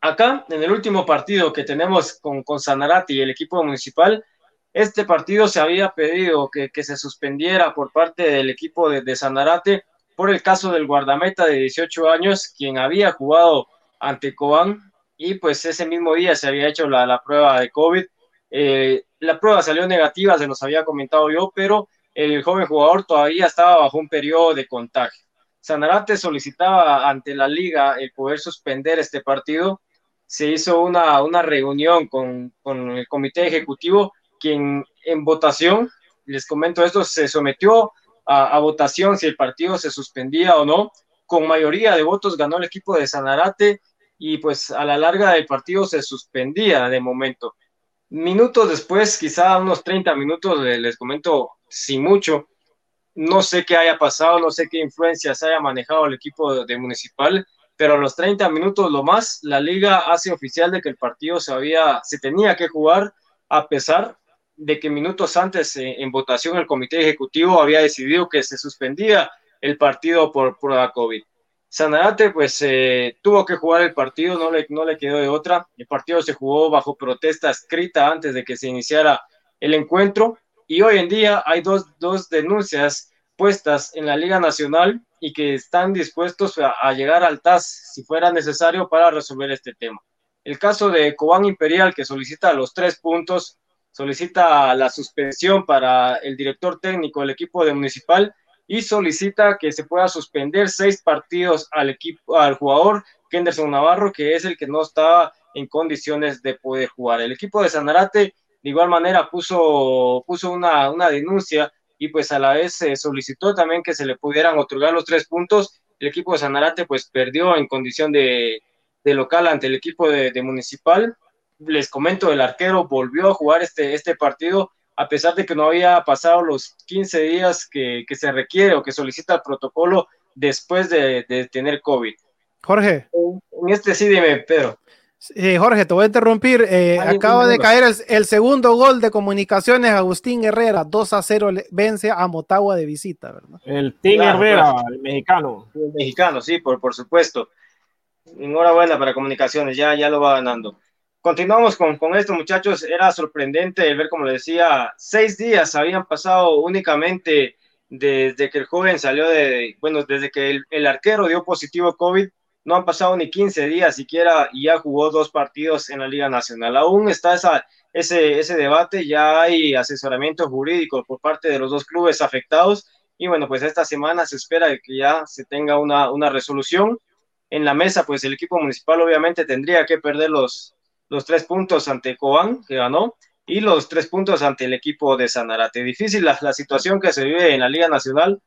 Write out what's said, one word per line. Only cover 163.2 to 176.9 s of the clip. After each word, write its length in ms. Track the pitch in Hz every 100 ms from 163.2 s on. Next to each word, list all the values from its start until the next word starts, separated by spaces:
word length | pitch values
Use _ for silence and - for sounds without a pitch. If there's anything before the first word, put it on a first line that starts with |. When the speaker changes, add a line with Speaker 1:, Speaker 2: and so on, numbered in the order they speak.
| 160
Speaker 1:
quince 360 | - 202 196 143
días 300 | 165 175 139
siquiera 540 | 139 160 170 160 143
y 140 | 127 143
ya 120 | 165
jugó 320 | 151 143 151
dos 200 | 156 151
partidos 580 | 151 139 - 156 151 -
en 120 | 139
la 60 | 135
Liga 220 | 143 139
Nacional. 480 | 127 120 117 117 127
Aún 320 | 160 196 214
está 260 | 165 175
esa, 320 | 175 175 147 - _ _
ese, 460 | 151 170 175 151 147
ese 160 | 156
debate, 520 | 170 139 151 170 196 156
ya 340 | 151 151 160
hay 340 | 170 170 156
asesoramiento 720 | 131 123 139 139 127 147 156 160
jurídico 540 | 131 139 175 160 131
por 160 | - 131
parte 280 | 151 156 160
de 100 | 143
los 120 | 131
dos 140 | 147
clubes 360 | 143 165 175 147
afectados 640 | 147 131 - 156 180 202 - _ _ _
y 120 | 180
bueno, 200 | 165 139
pues 140 | 135
esta 220 | 147 156 165
semana 400 | 147 151 175 160
se 100 | 139
espera 320 | - 165 165 135
que 140 | _ 131
ya 260 | 139 160 151
se 200 | - 131
tenga 320 | 143 147 147
una, 340 | 147 143 135
una 160 | 143 147
resolución. 720 | 135 123 139 135 175 208